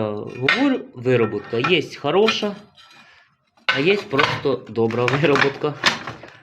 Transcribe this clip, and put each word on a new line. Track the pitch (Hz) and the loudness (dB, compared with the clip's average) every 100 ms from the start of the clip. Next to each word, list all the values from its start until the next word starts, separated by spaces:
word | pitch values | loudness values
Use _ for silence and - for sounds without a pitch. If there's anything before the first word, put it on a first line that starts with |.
| 107 | 0
говорю, | 104 107 - 135 202 277 254 - | -4 -8 -4 0 2 2 0 -4
вироботка. | - 123 123 110 104 - 117 | -6 2 4 2 -2 -4 -2
Є | 143 175 131 - | 2 0 0 -6
хороша, | 143 175 220 - 208 196 - _ - - - - _ _ _ _ - | 0 2 2 2 -4 -6 -14 _ -20 -20 -20 -20 _ _ _ _ -4
а | 135 | 0
є | 156 202 | 2 2
просто | - 135 - - 143 123 - | 0 0 0 0 -2 -2 -4
добра | 113 113 113 123 | 0 0 2 0
вироботка. | 139 151 139 139 139 151 143 - - - - - - | 2 4 4 2 0 -4 -2 -4 -4 -6 -14 -18 -20